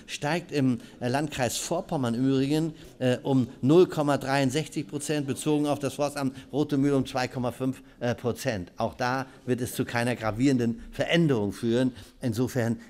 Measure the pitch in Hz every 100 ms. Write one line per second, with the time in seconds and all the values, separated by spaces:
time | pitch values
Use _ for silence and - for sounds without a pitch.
0 | - - 147 170 170 147 131 117 - -
1 | 123 135 151 - 120 - - 175 - 165
2 | 120 117 135 135 139 156 160 - - -
3 | 127 123 - 131 117 - 123 170 170 165
4 | 147 135 135 139 135 147 151 160 143 147
5 | 151 151 135 120 151 151 147 143 135 -
6 | 143 143 135 - - 135 147 139 143 139
7 | 127 131 127 131 123 120 131 127 - -
8 | 120 - 120 107 131 104 85 - 113 -
9 | 123 131 127 - 120 123 123 - 123 120
10 | 120 117 110 107 139 131 117 117 - -
11 | 139 170 160 117 101 - 117 120 127 -
12 | - - 127 107 123 127 113 117